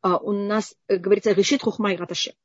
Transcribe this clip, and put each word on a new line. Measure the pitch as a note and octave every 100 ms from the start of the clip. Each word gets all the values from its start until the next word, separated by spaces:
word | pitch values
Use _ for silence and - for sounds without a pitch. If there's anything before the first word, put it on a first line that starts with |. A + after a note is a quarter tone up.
А, | F#3+ F3+
у | -
нас, | G3+ G3+ G#3+ - - _
э, | G3
говорится, | F3+ G#3 G#3+
решит | F#3+ G3 C#4
хохма | A3+ - G3+
и | F3
раташе. | F3 F3 - -